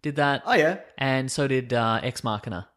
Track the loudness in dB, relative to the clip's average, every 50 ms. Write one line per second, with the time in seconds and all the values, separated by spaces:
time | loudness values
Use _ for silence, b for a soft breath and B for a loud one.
0 | -4 -4 0 0 2 2 2 0 0 2 4 4 4 4 0 -2 -10 -18 -6 -2
1 | 0 2 2 0 0 -2 -2 -2 0 2 0 0 0 0 0 2 2 2 2 0
2 | 0 -4 -6 -4 -4 -4 -4 -4 -6 -8 -8 -8 -10 _ _